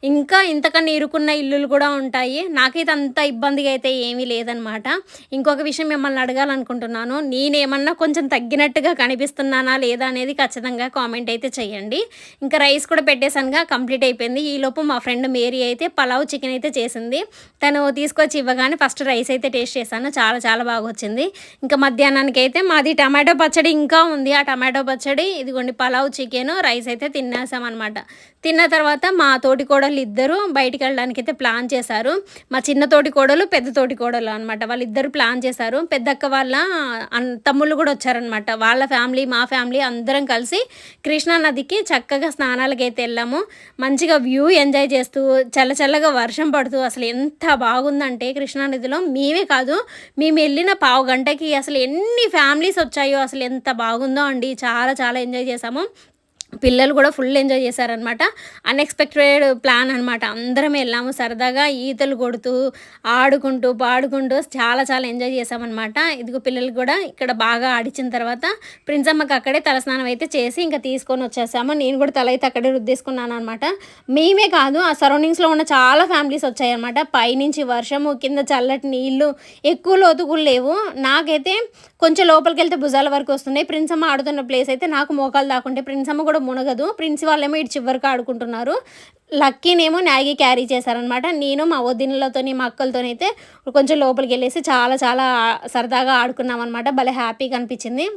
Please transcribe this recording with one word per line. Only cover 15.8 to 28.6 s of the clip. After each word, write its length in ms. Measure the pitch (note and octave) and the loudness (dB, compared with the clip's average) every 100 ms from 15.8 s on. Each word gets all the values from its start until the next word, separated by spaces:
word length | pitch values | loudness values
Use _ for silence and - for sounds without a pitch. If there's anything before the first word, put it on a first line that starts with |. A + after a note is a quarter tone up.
| E4 | -4
పలావ్ 360 | - C4 B3+ D4 | -2 0 0 -2
చికెన్ 260 | C#4+ C4 | -4 -6
అయితే 160 | C4 A#3+ | -4 -4
చేసింది. 500 | B3+ A#3 A#3+ A#3 C4+ G#4+ - - _ | -4 -4 -6 -6 -6 -6 -14 -20 _
తను 200 | C#4+ C#4+ C#4+ | 0 2 0
తీసుకొచ్చి 460 | C4+ D4 - D#4 D4+ | 0 -4 0 0 0
ఇవ్వగానే 380 | B3+ B3+ C4 E4 | -2 0 0 2
ఫస్ట్ 260 | C#4 - | 0 0
రైస్ 280 | C4+ A#3+ B3 | -2 -2 -2
అయితే 180 | C4 C4+ | -2 -2
టేస్ట్ 280 | B3 B3 C4 | -2 -4 -6
చేశాను, 320 | A3 A3+ C4+ | -6 -6 -6
చాలా 300 | C#4 A3+ A#3+ | 0 0 0
చాలా 240 | A#3 A3+ | 0 0
బాగా 200 | A#3+ A#3 A3 | 0 -2 -4
వచ్చింది. 380 | A3 G#3 A3 E4+ - - - | -6 -6 -4 -4 -6 -20 -10
ఇంకా 140 | C4 C#4 | 0 2
మధ్యాహ్నానికి 640 | C#4 A#3+ C#4 C4+ C4+ C4 | 2 4 4 4 2 2
అయితే 200 | C4 E4 | 2 2
మాది 300 | F#4+ D#4 C#4+ | 2 4 2
టమాటో 400 | D#4 C4+ C#4+ D4 | 2 4 4 4
పచ్చడి 360 | D#4+ D#4+ E4 D#4+ | 4 4 4 2
ఇంకా 300 | D4+ C#4+ D#4+ | 2 4 6
ఉంది. 280 | E4 D4+ C4+ | 6 2 2
ఆ 100 | C#4+ | 2
టమాటో 400 | C#4+ C4 B3+ C4 | 2 0 0 0
పచ్చడి, 440 | C4+ C4 C#4 C#4 F#4 F4+ | -2 -4 -2 0 0 -4
ఇదిగోండి 340 | C4 B3+ B3 | -6 -6 -6
పలావ్ 380 | B3+ B3+ B3+ C#4 | -2 0 0 0
చికెన్, 440 | - B3+ B3 B3+ F4+ | -4 -6 -4 -2 0
రైస్ 280 | E4 A#3+ A#3+ | 0 0 -4
అయితే 200 | A#3+ C#4+ | -6 -6
తినేసాం 560 | C#4+ B3+ A#3+ B3+ B3+ | -4 -4 -4 -4 -6
అనమాట. 320 | A#3+ A3+ G#3+ G#3+ - - - _ | -6 -6 -8 -8 -14 -20 -20 _
తిన్న 180 | E4 D#4+ | -2 2